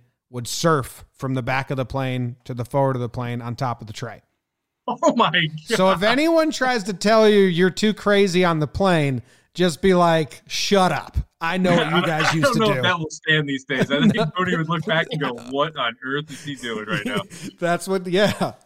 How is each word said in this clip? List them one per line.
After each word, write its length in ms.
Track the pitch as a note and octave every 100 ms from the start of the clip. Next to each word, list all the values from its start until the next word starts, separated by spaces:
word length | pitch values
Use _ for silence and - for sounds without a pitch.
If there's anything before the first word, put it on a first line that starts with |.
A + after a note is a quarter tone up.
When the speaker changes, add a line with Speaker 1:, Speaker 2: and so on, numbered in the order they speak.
| _ _ _
Speaker 1:
would 160 | B2 A#2
surf 580 | - E3+ D3+ A#2+ - -
from 200 | - C3+
the 100 | C3
back 260 | B2 C3 C3+
of 60 | C3+
the 80 | B2+
plane 500 | C3+ C3 B2+ B2 B2 -
to 80 |
the 120 | B2+ A#2+
forward 300 | C#3+ C3+ C3
of 60 |
the 80 | A#2+
plane 320 | - A#2+ A#2+
on 140 | A#2 A#2+
top 260 | C3+ A#2
of 60 | G#2+
the 60 |
tray. 280 | G#2+ A#2 G2+ _
Speaker 2:
<laughs> 40 | _ _ _ _ _ -
Oh 280 | A#3+ E4 A#3+
my 160 | G3
God. 280 | F3 E3 D#3 -
Speaker 1:
So 240 | G#3+ F#3+
if 140 | F#3
anyone 480 | G3+ B3 D#4+ E4 D#4+
tries 320 | - B3+ B3
to 100 | F#3+
tell 340 | F#3 G3+ A3 G#3+
you 120 | G#3 F#3+
you're 260 | E3+ F#3
too 200 | - G#3+
crazy 540 | G#3 G3+ G3+ G3+ F3 F3+
on 140 | D#3+
the 80 | D3+
plane, 560 | - G3 E3+ C#3+ B2+ - _ _ -
just 260 | F3+ C#3+
be 140 | G3 F3+
like, 480 | F3 E3 D#3 - -
"Shut 460 | - - G3 F#3
up. 260 | C#3 - - - -
I 160 | E3 F#3
know 180 | F#3 F3
what 120 | D#3
you 100 | F3
Speaker 2:
<laughs> 40 | F3
Speaker 1:
guys 200 | D#3 D3+
Speaker 2:
I 60 |
Speaker 1:
used 100 | D#3+
Speaker 2:
don't 100 | -
Speaker 1:
to 60 | A3+
Speaker 2:
know 80 | G#3+
Speaker 1:
do." 100 | G3
Speaker 2:
if 60 |
that 160 | F3 F3+
will 100 | D#3
stand 400 | - D#3+ D#3 C#3+
these 140 | C3+ -
days. 240 | C3+ G#3+
I 120 | C#3+
think 120 | G#3 F#3
Speaker 1:
<laughs> 0 |
No. 100 | E3 F3+
Speaker 2:
Cody 180 | F3+ F3+
would 140 | D#3
look 160 | E3 D#3
back 220 | D#3+ E3
and 100 | D#3
go, 140 | C#3
Speaker 1:
<laughs> 160 | A#2+ A#2+
Speaker 2:
"What 260 | C3+ D#3 D3+
on 200 | A#2+ A#2 C3
earth 240 | C#3+ D3+
is 140 | C3
he 100 | C#3+
doing 320 | C3+ A#2+ A2 G#2+
right 180 | G#2+
now?" 180 | G#2 G#2 G2 -
Speaker 1:
<laughs> 200 | - -
That's 280 | E3+ E3+ G3
what, 180 | F#3+ F3+
yeah. 480 | F3 G#3 - D#3 -